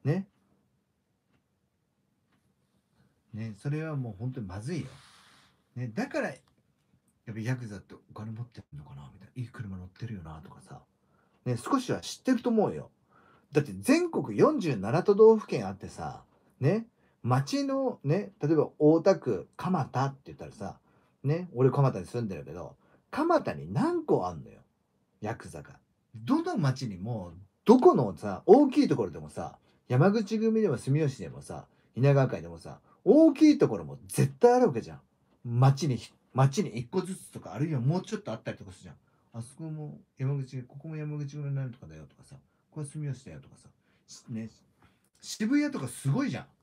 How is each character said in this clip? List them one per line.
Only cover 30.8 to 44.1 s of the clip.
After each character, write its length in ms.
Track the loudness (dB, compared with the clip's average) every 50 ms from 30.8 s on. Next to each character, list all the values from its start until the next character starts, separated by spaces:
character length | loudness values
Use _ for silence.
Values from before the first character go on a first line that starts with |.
| -2 0 0 2 0
吉 180 | 0 -2 -6
で 60 | -12 -12
も 140 | -12 -16
さ、 240 | -14 -14 -14 -14 -14 _ _ _ _ _ _
稲 200 | 2 4 4 6
川 140 | 6 4 2
会 140 | -2 -8
で 60 | -10 -12
も 100 | -16 -16
さ、 220 | -16 -18 -20 -20 _ _ _ _ _
大 280 | 6 8 8 8 8
き 200 | 6 6 6 6
い 60 | 6 6
と 100 | 4 2
こ 100 | 2 -4
ろ 60 | -8
も 140 | -10 -14 -16 -16
絶 260 | -8 0 0 0 0 2 4
対 140 | 6 6
あ 80 | 6 6
る 80 | 4 2
わ 40 |
け 80 | 0 -2
じ 100 | -8 -10
ゃ 40 | -16
ん。 60 | -18 _ _ _ _ _ _ _ _ _
町 440 | -4 2 4 6 4 4 4 0 -2
に、 100 | -2 -4 -6 -12 _ _ _ _
町 300 | _ 2 2 2 2 0
に 160 | -4 -4 -4 -10
一 100 | -10 -6
個 120 | -6 -6
ず 160 | -6 -6 -10
つ 140 | -14 -14 -18
と 80 | -18 -18
か、 140 | -16 -14 -6
あ 40 | -6
る 80 | -4
い 80 | -2 -2
は 60 | -2
も 180 | 0 0 -2 -2
う 40 |
ち 120 | -4 -6 -10
ょ 40 | -10
っ 20 |
と 120 | -8 -10
あ 40 | -10
っ 60 | -8
た 100 | _ -12
り 60 | -12 -12
と 60 | -14
か 60 | -20
す 60 | -18 -20
る 40 | -20
じ 40 | -20
ゃ 40 |
ん。 20 | -20 _ _ _ _ _ _ _
あ 100 | _ -14
そ 140 | -14 -14 -16
こ 80 | -14 -12
も 340 | -12 -10 -12 -12 -14 -14 -18 -20 _ _ _
山 180 | -4 -4 -4
口、 260 | -4 -6 -10 -12 -14
こ 140 | -14 -14 -18 -18
こ 100 | -14 -12
も 80 | -10
山 220 | -10 -8 -8 -8 -8
口 180 | -10 -10 -10
組 80 | -10 -8
の 60 | -6
な 120 | -6 -6 -6
ん 60 | -8
と 80 | -10 -14
か 80 | -18
だ 100 | -18 -18
よ 80 | -18 -20
と 120 | -20 _
か 80 | _ -20
さ、 120 | -20 -20 -20 _ _ _ _ _ _
こ 60 | _
こ 40 | -14
は 60 | -14
住 260 | -12 -10 -8 -8 -8
吉 140 | -8 -10 -12
だ 60 | -18
よ 80 | -18 -18
と 80 | -20 -20
か 80 | -20
さ、 120 | _ _ -20 _ _ _ _ _ _ _
し-、 180 | _